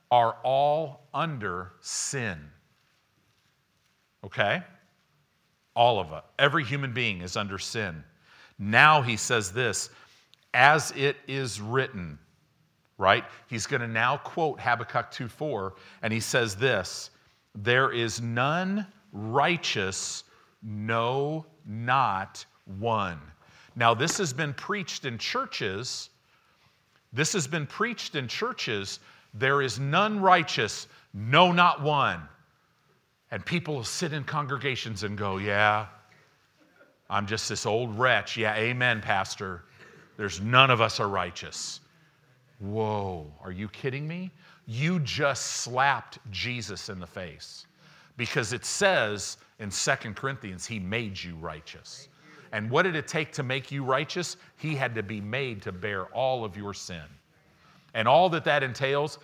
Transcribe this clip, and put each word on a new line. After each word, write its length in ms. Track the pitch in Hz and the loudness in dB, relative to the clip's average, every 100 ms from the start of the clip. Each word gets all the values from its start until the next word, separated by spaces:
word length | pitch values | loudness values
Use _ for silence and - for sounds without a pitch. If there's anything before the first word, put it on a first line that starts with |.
| - | 2
Are 240 | 123 113 - | 4 6 2
all 640 | 127 135 147 151 156 139 _ | 0 2 4 2 -2 -8 _
under 580 | 139 165 139 101 90 92 - | -4 -2 -2 -4 -4 -8 -14
sin. 720 | - - - 139 113 82 73 - _ _ _ _ _ _ _ _ _ _ _ _ _ _ _ _ | -10 -6 -4 -4 -4 -6 -10 -20 _ _ _ _ _ _ _ _ _ _ _ _ _ _ _ _
Okay? 400 | 101 - 104 156 175 - _ _ _ _ _ _ _ _ _ | -6 0 2 0 -4 -18 _ _ _ _ _ _ _ _ _
All 240 | - 120 107 | 4 4 4
of 140 | 80 | -2
it. 100 | 78 - - | -8 -10 2
Every 260 | 139 156 | 4 4
human 280 | 120 143 135 | 0 -2 -2
being 300 | 117 117 92 | -2 -2 -2
is 140 | 90 113 | -4 -4
under 220 | 101 98 | -4 -6
sin. 460 | - 117 101 80 71 _ _ - - - | -6 -4 -4 -6 -12 _ _ -20 -20 -8
Now 440 | 101 117 147 156 | 4 8 10 8
he 140 | 120 110 | 4 0
says 360 | - 120 95 | 0 0 0
this, 380 | 104 120 95 - - - _ _ _ _ | -2 -2 -2 -6 -12 -20 _ _ _ _
"As 400 | 123 135 156 - | 6 8 8 2
it 240 | 131 139 139 - | 0 0 0 -4
is 340 | 135 131 101 | -4 -4 -4
written," 580 | 104 127 127 101 85 73 _ _ _ _ _ _ _ - | -2 0 0 -4 -10 -12 _ _ _ _ _ _ _ 2
right? 280 | 95 117 - - - | 6 6 2 -14 -10
He's 180 | 113 - | -6 -2
gonna 220 | 135 117 | -4 -2
now 300 | 113 120 143 | 0 0 0
quote 420 | - - 160 - | -4 -4 -4 -2
Habakkuk 500 | 123 117 113 127 113 | 0 0 0 -4 -4
two 160 | - 123 | -6 -10
four, 480 | - 151 113 95 - - - | -8 -6 -4 -6 -8 -18 -8
and 100 | 110 | -2
he 80 | 113 | -2
says 340 | - 131 113 | 0 2 2
this, 560 | 98 131 107 90 - - _ _ _ _ 107 | 2 2 2 -2 -8 -12 _ _ _ _ -4
"There 340 | 104 127 135 | 2 4 4
is 300 | 120 117 113 | 2 -2 -2
none 640 | 117 117 135 165 185 202 190 - _ | -4 0 0 0 0 -2 -4 -12 _
righteous, 1120 | 101 107 127 156 175 - 110 95 95 - - - _ _ _ | -10 0 4 4 2 0 0 0 -2 -6 -8 -12 _ _ _
no, 840 | 110 104 107 113 117 135 143 160 160 _ | -10 -6 -2 0 0 0 -2 -4 -8 _
not 800 | 107 110 117 135 120 95 98 - - _ - | -12 -6 0 2 2 0 -4 -10 -20 _ -14
one." 640 | 98 113 110 95 80 71 - _ - - | -4 0 0 0 -4 -10 -20 _ -20 -12
Now, 200 | - 117 | 2 4
this 240 | 117 160 - | 4 2 0
has 140 | 180 | -2
been 220 | 123 151 | -2 -4
preached 500 | 135 - 202 175 - | -4 -6 -6 -6 -8
in 140 | 135 113 | -6 -6
churches. 920 | - 247 269 - 107 95 127 - - _ _ _ _ _ _ _ _ _ _ | -4 -4 -4 -4 -4 -4 -6 -8 -12 _ _ _ _ _ _ _ _ _ _
This 200 | 113 156 | -2 0
has 160 | 202 135 | 0 -2
been 180 | 165 143 | -4 -4
preached 480 | - 226 233 - | -4 -4 -4 -8
in 140 | 156 120 | -6 -6
churches. 720 | - 233 240 - 104 98 - - - _ | -4 -6 -4 -4 -4 -4 -10 -16 -20 _
"There 280 | 110 135 143 | -2 2 4
is 200 | 131 101 | 2 -2
none 400 | 139 165 214 208 | 0 2 2 4
righteous, 640 | 190 180 160 - 107 - - - _ | 6 6 4 0 -2 -4 -12 -20 _
no, 380 | 101 110 143 180 | -8 4 8 8
not 300 | 175 175 147 | 8 6 4
one." 480 | 147 147 120 87 76 - _ _ _ _ _ _ _ _ _ | 2 4 2 0 -6 -20 _ _ _ _ _ _ _ _ _
And 120 | 107 | -10
people 300 | 85 170 165 | -4 -4 -2
will 80 | 143 | -4
sit 300 | 107 - 175 | -4 -4 -4
in 100 | 147 | -4
congregations 800 | 127 151 143 135 135 120 113 101 | -4 -4 -2 -2 -2 -2 -4 -4
and 160 | 104 101 | -4 -2
go, 200 | 104 95 | -2 -2
"Yeah, 500 | 101 101 104 107 107 - _ _ _ _ _ _ _ _ _ _ - | 2 4 6 4 0 -12 _ _ _ _ _ _ _ _ _ _ -4
I'm 160 | 98 101 | -2 0
just 220 | 107 - | -2 -2
this 180 | 104 117 | -4 0
old 320 | 110 123 107 | 0 0 2
wretch. 380 | 127 110 - - | 4 4 2 -2
Yeah, 180 | 107 | 0
amen, 460 | 107 113 123 123 110 | 2 0 2 2 2
Pastor. 640 | 107 98 95 - 95 87 - - - - - - | 2 0 0 -6 -8 -10 -14 -20 -20 -20 -20 -6
There's 240 | 101 85 | -6 -4
none 300 | 104 127 135 | 4 6 8
of 100 | 120 | 6
us 200 | 110 - | 2 2
are 80 | 104 | -2
righteous." 720 | 98 90 - 80 - - - _ _ _ _ _ _ _ - | -2 -4 -8 -12 -10 -10 -12 _ _ _ _ _ _ _ -14
Whoa, 720 | 98 107 107 104 98 87 76 76 | -6 -2 0 -2 -2 -6 -10 -14
are 100 | 95 | -12
you 180 | 92 104 | -10 -10
kidding 380 | - 139 135 151 | -6 -6 -6 -6
me? 240 | 175 185 - - - - | -8 -10 -14 -20 -20 -10
You 340 | 113 156 180 | -2 0 0
just 440 | 127 87 147 131 - - | 0 0 0 0 -4 -6
slapped 580 | - 123 139 127 - - - | -2 2 4 2 -4 -16 -10
Jesus 580 | 92 113 123 98 90 - | -6 -6 -6 -8 -10 -10
in 120 | 95 | -10
the 80 | 87 | -12
face, 580 | - 90 76 - - - _ - - - - | -10 -12 -12 -18 -18 -20 _ -20 -20 -16 -8
because 360 | 104 143 107 | -4 -2 -2
it 120 | 120 | -4
says 760 | - - 202 175 107 104 - - _ - | -4 0 2 4 2 -2 -6 -10 _ -12
in 100 | 104 | -8
Second 460 | 92 - 135 117 | -2 0 -2 -4
Corinthians, 500 | 98 135 127 104 90 | -8 -8 -8 -10 -10
"He 140 | - 110 | -8 -8
made 420 | 90 110 110 95 | -4 -4 -4 -8
you 140 | 87 | -10
righteous." 760 | 82 82 78 - 80 - - - _ - - - | -10 -10 -12 -14 -20 -18 -20 -20 _ -20 -20 -8
And 180 | 110 107 | -6 2
what 120 | 139 | 4
did 120 | 185 | 4
it 140 | 156 - | 0 -2
take 240 | 165 151 | -4 -4
to 100 | - | -4
make 300 | 127 135 127 | -4 -4 -4
you 100 | 143 | -4
righteous? 540 | 127 131 151 180 170 - - - | 0 0 0 -4 -6 -8 -18 -10
He 200 | 151 143 | -6 -2
had 180 | 127 | -2
to 80 | 113 | -2
be 180 | 101 107 | -6 -6
made 400 | 104 123 135 107 | -6 -6 -6 -8
to 100 | 104 | -10
bear 340 | 90 104 101 92 | -8 -6 -4 -6
all 300 | 117 131 127 | -2 0 0
of 120 | 110 95 | -4 -8
your 160 | 101 | -10
sin. 300 | 98 - 87 73 71 _ _ _ _ _ _ _ | -10 -10 -12 -14 -20 _ _ _ _ _ _ _
And 140 | 113 113 | 0 6
all 200 | 151 185 | 6 6
that 140 | 160 | 2
that 180 | 160 147 | 2 2
entails, 560 | 135 117 135 143 147 - | 0 0 0 0 -2 -6